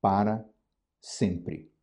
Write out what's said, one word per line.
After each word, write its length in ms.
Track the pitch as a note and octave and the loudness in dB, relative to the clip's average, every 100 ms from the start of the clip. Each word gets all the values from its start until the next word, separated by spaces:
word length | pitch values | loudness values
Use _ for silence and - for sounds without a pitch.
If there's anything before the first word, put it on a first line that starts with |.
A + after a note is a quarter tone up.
para 480 | G2+ G2 G#2 A2 - _ _ _ _ _ | 4 4 2 0 -6 _ _ _ _ _
sempre. 680 | - - G#2 F2 - D#2 - _ | -16 -2 0 0 -6 -10 -14 _